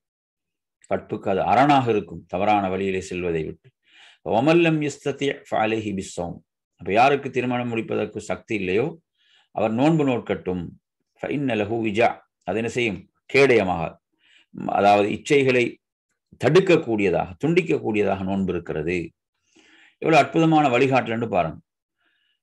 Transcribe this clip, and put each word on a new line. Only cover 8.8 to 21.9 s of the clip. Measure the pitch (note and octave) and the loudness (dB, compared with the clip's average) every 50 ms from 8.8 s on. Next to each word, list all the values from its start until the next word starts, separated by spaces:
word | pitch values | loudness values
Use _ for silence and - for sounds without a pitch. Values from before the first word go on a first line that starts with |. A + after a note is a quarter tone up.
| B2+ D#3+ E3 - _ _ _ _ _ _ _ _ _ _ | 0 -2 -6 -10 _ _ _ _ _ _ _ _ _ _
அவர் | - - G#2 A2 A2 | -6 -4 -2 -2 0
நோன்பு | A#2 C3+ D#3 E3 D#3 C#3+ | 2 2 2 2 2 2
நோட்கட்டும். | C3+ B2 A2+ - - G2 E2 - F#2 F#2 F2+ E2 - - - _ _ _ _ _ _ _ _ - | 0 -2 -2 -2 -4 -6 -4 -4 -6 -6 -6 -6 -10 -14 -18 _ _ _ _ _ _ _ _ -8
فَإِنَّ | - - D3+ C#3+ B2+ A2+ | -6 -6 -4 -4 -2 -2
لَهُ | G#2+ G#2 G2 A2+ | -2 -2 -4 -4
وِجَاءَ. | A#2 A2+ A2 F#2+ A2 A#2 A2 - - _ _ _ _ _ | -4 -4 -2 0 2 2 0 0 -4 _ _ _ _ _
அது | F2 F#2+ | -6 -4
என்ன | A2 A#2 A2+ | -4 -4 -4
செய்யும்? | - B2+ A#2+ A2 F#2 F2 - _ _ _ _ - - | -4 -2 -2 -2 -4 -6 -10 _ _ _ _ 0 2
கேடயமாக, | C3+ C#3 C3 A#2+ A2 G2 F#2 F2 E2+ D#2+ - - - _ _ _ _ _ _ _ _ _ _ - - - | 4 6 6 6 4 2 2 -2 -4 -4 -6 -8 -12 _ _ _ _ _ _ _ _ _ _ -14 -10 -6
அதாவது | - - - G2 G2+ G#2 G#2 G2+ G#2+ | -2 0 2 4 6 6 4 4 2
இச்சைகளை | A2+ - - - D3+ C#3 C3+ C3 B2 B2 A#2+ - - - _ _ _ _ _ _ _ _ _ _ _ - - | -2 -4 -2 2 2 2 4 4 2 2 0 -2 -4 -10 _ _ _ _ _ _ _ _ _ _ _ -2 0
தடுக்கக்கூடியதாக, | B2+ D3+ F#3 F#3 - E3+ - - A#2+ A2+ G#2 G2+ F#2 E2 D#2+ E2+ F2 F2+ - - | 4 4 4 6 6 4 4 2 0 -2 0 2 2 2 0 -2 -4 -6 -4 -2
துண்டிக்கக்கூடியதாக | D3+ E3+ F3+ E3 E3 D3+ B2 A2+ A2+ G#2+ G#2 G2+ G2 G2 F#2+ F#2+ | 0 0 0 0 0 0 -2 -2 -2 -2 0 0 0 -2 -2 -4
நோன்பு | F#2+ G2 G2 F#2+ F2+ F2 | -4 -2 -2 -2 -2 -4
இருக்கிறது. | F2 E2+ - D2+ D#2 D2+ E2+ F#2 F2+ E2 E2 - _ _ _ _ _ _ _ _ _ _ _ _ _ _ _ _ _ | -4 -6 -6 -6 -6 -4 -4 -4 -4 -6 -8 -12 _ _ _ _ _ _ _ _ _ _ _ _ _ _ _ _ _
எவ்வளவு | - D#3+ D#3+ D3 C3+ | 0 4 4 4 4
அற்புதமான | - - E3 E3 D#3+ D#3+ D3+ D3+ C3+ | 4 2 2 4 4 4 4 4 4
வழிகாட்டல்னு | A#2+ B2 C#3 C3 C3+ B2 A2+ A#2 A2+ A#2 A#2+ A2 | 4 2 2 2 2 2 0 0 -2 -4 -4 -2
பாருங்க. | G#2 F2+ E2 E2 E2+ - - _ _ _ _ _ | 0 0 0 -2 -4 -10 -16 _ _ _ _ _